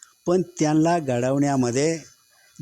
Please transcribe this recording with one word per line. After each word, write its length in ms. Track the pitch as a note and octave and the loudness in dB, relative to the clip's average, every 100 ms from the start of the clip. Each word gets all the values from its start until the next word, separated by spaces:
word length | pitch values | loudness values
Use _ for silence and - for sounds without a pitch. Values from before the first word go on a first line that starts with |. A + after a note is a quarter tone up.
| - _ - | -20 _ -2
पण 160 | F#3 | 0
त्यांना 580 | - - D3+ D#3 E3 F3 | 0 -2 0 2 2 0
घडवण्यामध्ये 1000 | C3+ A#2+ B2+ C#3 C#3+ C3+ A#2+ B2 D#3 E3 C3+ _ _ _ _ - | -2 -2 0 0 0 0 0 0 -2 -2 -10 _ _ _ _ -10